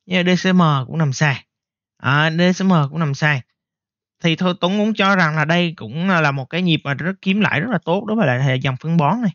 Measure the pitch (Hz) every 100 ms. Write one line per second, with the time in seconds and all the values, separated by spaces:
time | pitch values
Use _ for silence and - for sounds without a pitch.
0 | - 185 175 180 185 185 165 143 127 156
1 | 156 127 156 123 - _ _ _ _ _
2 | - 143 156 160 180 180 190 175 139 156
3 | 156 139 151 139 - _ _ _ _ _
4 | _ _ 170 160 180 175 175 202 214 214
5 | 196 196 160 156 151 170 175 160 110 143
6 | 185 180 151 139 127 160 185 156 139 131
7 | 156 190 190 196 196 131 208 196 - 180
8 | 208 220 160 123 139 131 135 131 156 170
9 | 143 220 226